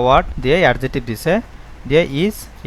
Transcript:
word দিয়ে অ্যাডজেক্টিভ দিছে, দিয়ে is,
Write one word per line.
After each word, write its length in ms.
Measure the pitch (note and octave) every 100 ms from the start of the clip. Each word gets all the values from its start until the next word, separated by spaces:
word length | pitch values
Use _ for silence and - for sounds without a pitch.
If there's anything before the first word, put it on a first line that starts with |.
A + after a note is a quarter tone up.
| B2
word 200 | D3 F3+ -
দিয়ে 140 | B2+ F3 D3
অ্যাডজেক্টিভ 380 | A#2 C3 C#3 A#2+
দিছে, 240 | A2 D#3+ G#3 - - - - B2
দিয়ে 140 | D3 D3+ C#3
is, 120 | G3+ - - -